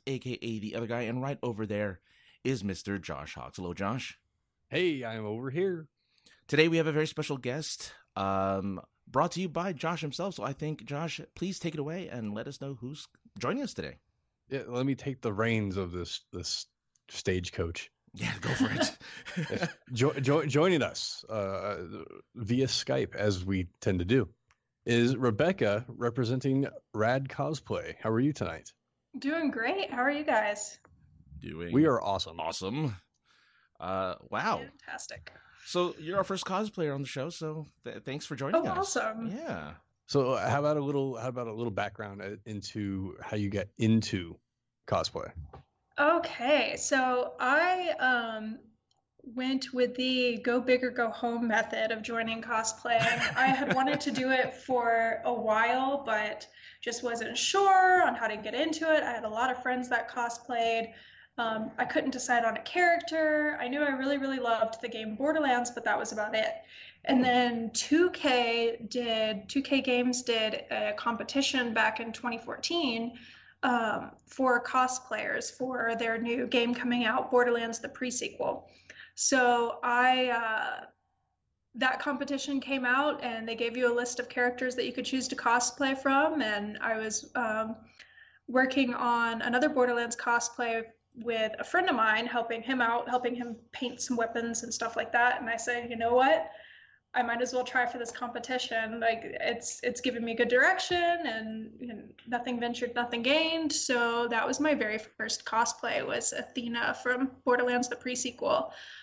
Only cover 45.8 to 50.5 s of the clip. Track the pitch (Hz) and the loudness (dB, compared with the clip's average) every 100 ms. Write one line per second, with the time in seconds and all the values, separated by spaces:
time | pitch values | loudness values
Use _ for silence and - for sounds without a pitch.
45.8 | _ - 294 339 339 - 247 302 233 - | _ 2 4 4 0 -4 2 2 2 -2
46.8 | - 269 254 247 247 - 247 294 349 370 | 0 2 2 2 0 -2 2 4 4 2
47.8 | 349 - 254 247 233 220 220 226 - _ | 0 0 2 2 0 -6 -8 -10 -14 _
48.8 | _ _ _ _ 277 233 254 262 - 247 | _ _ _ _ -12 -4 -2 -2 -2 0
49.8 | 247 247 254 254 247 226 247 | 0 2 0 2 2 0 0